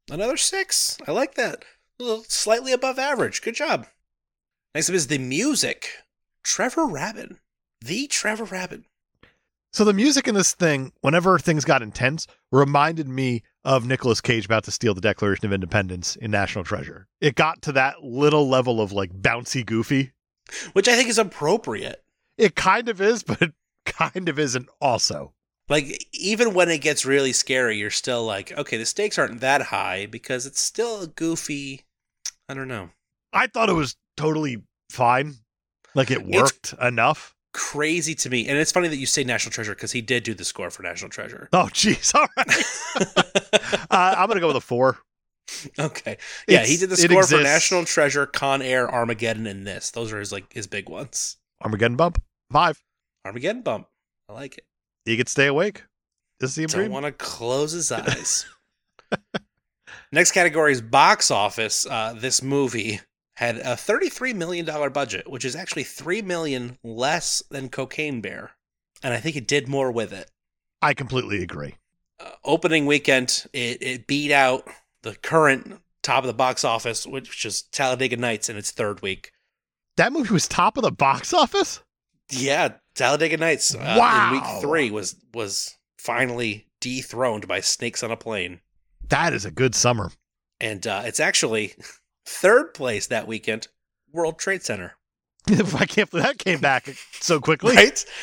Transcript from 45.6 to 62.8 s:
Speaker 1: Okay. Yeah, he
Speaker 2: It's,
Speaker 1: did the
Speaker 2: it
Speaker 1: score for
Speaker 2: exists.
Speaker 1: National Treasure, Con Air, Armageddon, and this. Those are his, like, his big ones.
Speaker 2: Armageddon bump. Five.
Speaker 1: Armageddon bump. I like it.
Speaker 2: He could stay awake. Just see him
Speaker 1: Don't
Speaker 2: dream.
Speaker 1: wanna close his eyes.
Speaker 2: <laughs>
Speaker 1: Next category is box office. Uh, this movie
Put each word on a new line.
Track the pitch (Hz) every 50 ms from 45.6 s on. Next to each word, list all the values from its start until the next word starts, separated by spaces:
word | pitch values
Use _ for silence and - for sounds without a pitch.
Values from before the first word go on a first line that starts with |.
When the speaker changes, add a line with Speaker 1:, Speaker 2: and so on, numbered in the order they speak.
| - 147 -
Speaker 1:
Okay. | - 147 151 - - - - 107 - - - - - -
Yeah, | - 165 131 113
he | 117 151
Speaker 2:
It's, | 170
Speaker 1:
did | 190 185
the | 185
Speaker 2:
it |
Speaker 1:
score | 165 170 170 175 185 190
for | 160 151 151
Speaker 2:
exists. | 147
Speaker 1:
National | 139 151 165 - - 190 180 170
Treasure, | - - 165 147 143 135 147 139
Con | - - - 143 139 139 139
Air, | 131 127 127 127 123 113
Armageddon, | - 120 117 113 117 104 117 113 110 107 113
and | 107 98 98 98
this. | 101 95 101 - -
Those | - 117 117 110 107
are | 104
his, | 101 101
like, | 98 98 - - -
his | 123 104
big | 95 - 101 95 -
ones. | 80 95 143 127 - - - - - _ _ _ _ -
Speaker 2:
Armageddon | - 117 107 101 113 117 120
bump. | 123 160 175 170 - - _ _ _ _ -
Five. | - 147 175 170 151 - _ _ _ _ _ _ _ _ -
Speaker 1:
Armageddon | 98 101 120 131 180 226 254 233
bump. | 143 117 98 85 _ _ _ _ _ _ _ _ -
I | 104
like | 117 143 - -
it. | - - _ _ _ _ _ _ _ _
Speaker 2:
He | 113 117
could | 113 123
stay | - - 147 139
awake. | 143 139 151 185 208 - - - _ _ _ _ _ _ _ _ _ _ -
Just | 131 131 131
see | 151 156
him | 156
Speaker 1:
Don't | 156 190
Speaker 2:
dream. | 202 214
Speaker 1:
wanna | 202 135 143 147
close | 139 - - - - - 113 120 127 139 147 151 165
his | 175 156 -
eyes. | 123 110 - - - - - - - - - - - _ _ _ _ _ _ _ _ _ _ _
Speaker 2:
<laughs> | 226 - _ _ - 208 - _ _ _ _ _ _ _ _ - - - - _
Speaker 1:
Next | - 156 175 -
category | - 190 175 170 147 160 156 147 139
is | 123
box | 113 113 123 135 151 180 208 - - -
office. | 135 101 101 101 - - 110 107 - - -
Uh, | - 131 113 110 113 120
this | 113 117 131 - -
movie | 131 135 139 143 139 123 117 117